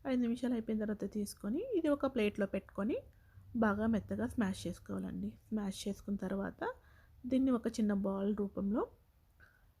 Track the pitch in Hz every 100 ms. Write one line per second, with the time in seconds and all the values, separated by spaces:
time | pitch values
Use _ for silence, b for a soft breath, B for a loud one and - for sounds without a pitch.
0 | 277 254 233 240 247 240 226 220 214 208
1 | 196 214 202 - 202 269 523 403 320 285
2 | 269 254 208 208 196 190 - - 208 453
3 | - b b b b 233 220 202 226 214
4 | - 202 240 247 190 196 170 185 - 196
5 | 185 180 202 220 - 214 202 - 208 196
6 | - 202 185 196 196 - 427 523 b b
7 | b - 247 262 269 240 233 226 208 202
8 | 196 196 196 208 202 - 196 226 480 -
9 | _ _ _ _ b b b _